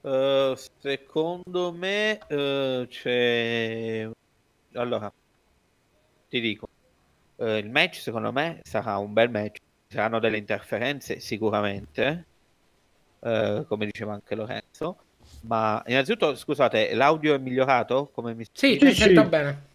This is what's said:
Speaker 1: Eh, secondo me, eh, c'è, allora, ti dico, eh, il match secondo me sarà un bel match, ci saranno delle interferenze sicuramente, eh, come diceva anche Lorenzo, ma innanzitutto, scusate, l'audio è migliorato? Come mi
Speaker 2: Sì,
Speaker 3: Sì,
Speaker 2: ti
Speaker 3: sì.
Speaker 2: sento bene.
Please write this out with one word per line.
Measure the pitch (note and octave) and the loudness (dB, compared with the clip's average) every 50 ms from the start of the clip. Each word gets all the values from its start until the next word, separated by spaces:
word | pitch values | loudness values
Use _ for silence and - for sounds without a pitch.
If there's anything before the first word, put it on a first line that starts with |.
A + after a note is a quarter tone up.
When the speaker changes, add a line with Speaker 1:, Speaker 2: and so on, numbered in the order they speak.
Speaker 1:
Eh, | _ D3 C3+ C3 C3+ C#3 C3+ C3+ C3+ C3+ C3 B2+ - - _ _ | _ -2 0 0 2 2 2 2 2 0 -2 -4 -10 -20 _ _
secondo | _ C#3 C#3 C3+ - _ - D#3 D#3 E3 F3 F3+ F#3 F#3 F3+ F3+ F3+ F3 E3+ | _ -6 -6 -6 -6 _ -4 -2 -2 -2 -4 -8 -12 -6 -4 -2 -2 -2 -4
me, | E3+ F3+ F#3+ G3+ G#3 G#3+ G#3+ G#3+ G#3+ - | -4 -4 -2 -2 0 0 0 -2 -4 -6
eh, | - D3+ C#3+ C#3+ C#3 C#3 C#3 C3+ C3 C3 B2+ B2 A#2+ | -6 -4 -2 -2 0 0 -2 -2 -2 -2 -4 -6 -8
c'è, | - - - B2+ B2 B2 A#2+ A#2+ A#2+ A#2 A#2 A#2 A#2 A#2 A2+ A2+ A2+ A2+ A2+ A2+ A2+ A2 A2 A2 A2+ _ _ _ _ _ _ _ _ _ _ _ _ | -10 -8 -4 0 2 2 2 2 2 2 0 0 0 -2 -2 -4 -4 -6 -6 -4 -4 -6 -6 -8 -10 _ _ _ _ _ _ _ _ _ _ _ _
allora, | B2 A#2+ B2 A#2+ A2 G#2+ G2+ _ _ _ _ _ _ _ _ _ _ _ _ _ _ _ _ _ _ _ _ _ _ _ _ | -6 -4 -2 -2 -4 -4 -8 _ _ _ _ _ _ _ _ _ _ _ _ _ _ _ _ _ _ _ _ _ _ _ _
ti | - B2+ | -6 -4
dico, | A2+ A2+ G#2 - - - _ _ _ _ _ _ _ _ _ _ _ _ _ | -2 -2 -4 -6 -10 -20 _ _ _ _ _ _ _ _ _ _ _ _ _
eh, | - A#2+ A2+ G#2+ G#2+ | -6 -4 -2 -2 -2
il | G#2 G#2+ | -2 -2
match | A#2+ C#3+ E3+ F3+ - - | 0 0 0 0 -2 -8
secondo | - - A2 A2+ G#2+ A2 A#2+ | -10 -6 -6 -4 -4 -2 -2
me | C3+ D3+ E3 E3 - - | -2 -2 -2 -4 -10 -16
sarà | - - A2 G2 A2 G2+ | -6 -6 -4 -2 -2 -2
un | G2+ G2+ G#2 G#2 | -2 -4 0 4
bel | A2 A2+ B2 | 4 4 4
match, | A#2+ G#2+ G#2+ G#2 - - _ _ _ _ _ | 2 -2 -4 -4 -8 -12 _ _ _ _ _
ci | _ - | _ -4
saranno | A2 G#2 A2+ A2+ A2+ | -2 -2 0 0 0
delle | A2 A2+ A2 A2 | 0 0 0 0
interferenze | G#2 - G#2+ G2 - - - G2+ A#2 C3 C#3+ C3+ - - F#2+ - | -4 -4 -6 -6 -4 -6 -4 -4 -2 -4 -4 -6 -8 -10 -10 -10
sicuramente, | - - A2+ G2+ A2+ G#2+ G#2 G#2 G#2 G#2 G2 G2 - - _ - A2+ C3 D#3 F3 E3 _ _ _ _ _ _ _ _ _ _ _ _ _ _ _ _ _ _ _ | -8 -8 -6 -2 0 0 0 0 0 -2 -4 -6 -10 -12 _ -2 -2 -2 -2 -4 -8 _ _ _ _ _ _ _ _ _ _ _ _ _ _ _ _ _ _ _
eh, | - A#2 A2+ G#2+ G#2 G#2 G#2 G#2+ - | -4 -2 0 0 0 0 -2 -2 -2
come | - G#2 G#2+ A2 | -4 -4 -4 -4
diceva | G#2 G2+ - A2+ G#2 G#2+ | -6 -6 -8 -8 -8 -8
anche | G#2 - _ G#2 | -12 -10 _ -8
Lorenzo, | G#2+ G#2+ G#2 G#2 G#2+ - _ _ - D3+ E3 F#3 _ _ _ _ _ - - - - - | -8 -6 -8 -8 -10 -12 _ _ -8 -8 -8 -8 _ _ _ _ _ -20 -20 -20 -20 -6
ma | A2+ A#2 A2+ A2+ A2 G#2+ A#2 - | -4 -2 0 2 0 0 -2 -2
innanzitutto, | - B2 C3 C3+ C3 - - - D#3+ C3 | -2 0 0 0 0 0 0 0 0 0
scusate, | - - - D3 B2+ C#3 A#2+ - A2 G#2+ - - | -2 -4 -6 0 2 2 2 4 2 2 2 2
l'audio | A2 B2+ C#3+ D#3+ D#3 D3 D3+ D3 | 4 4 4 4 4 2 2 2
è | C#3 | 2
migliorato? | C3 C3 B2 C3 C3 C3 C3+ A#2+ A2+ - A#2+ C3+ C#3+ - _ | 0 -2 0 0 4 4 4 2 4 2 0 0 0 -2 _
Come | - A#2 A#2 A2+ | -8 -8 -8 -8
mi | A2+ A2+ - _ | -8 -12 -14 _
Speaker 2:
Sì, | - - C#4 A#3+ | 2 4 4 6
Speaker 3:
Sì, | - | 8
Speaker 2:
ti | C#4+ C#4 | 6 6
Speaker 3:
sì. | G#3 | 6
Speaker 2:
sento | F3+ G#3+ G#3 F#3 E3 D#3 | 6 6 8 8 8 8
bene. | - D#3+ D#3 D3 C#3+ C#3+ - - _ _ | 6 4 0 0 0 -4 -8 -12 _ _